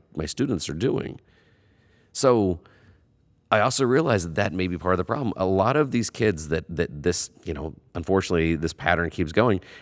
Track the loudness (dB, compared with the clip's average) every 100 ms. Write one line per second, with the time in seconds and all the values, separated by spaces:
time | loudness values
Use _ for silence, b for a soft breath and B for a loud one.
0 | _ -8 -8 -4 -2 -2 -4 -4 -2 -4
1 | -6 -12 b b b b b b b b
2 | b 0 4 6 4 0 b b b b
3 | b _ _ _ 0 2 2 2 2 2
4 | 4 0 0 -2 -2 0 -4 -2 0 0
5 | 0 -2 -4 -2 0 2 2 2 0 0
6 | -2 0 0 0 -2 -4 -4 -4 -4 -2
7 | -2 -2 -4 _ -10 -8 -8 -12 _ -8
8 | 0 2 2 2 2 0 -2 -4 0 0
9 | 0 -4 -2 2 2 2 B B